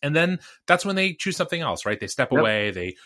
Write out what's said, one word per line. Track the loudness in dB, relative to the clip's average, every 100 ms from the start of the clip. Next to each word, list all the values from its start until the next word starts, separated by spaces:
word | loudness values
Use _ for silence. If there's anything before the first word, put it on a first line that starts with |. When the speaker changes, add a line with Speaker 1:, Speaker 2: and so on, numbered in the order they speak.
Speaker 1:
and | 0 2
then | 2 0 -6 -16 0
that's | 2 2
when | 0
they | 0
choose | -2 -4 -2
something | -2 -2
else, | -2 -2
right? | -2 -4
They | -4
step | -2 0
Speaker 2:
Yep. | 4
Speaker 1:
away, | 4 2 0
they, | -2 -6 -8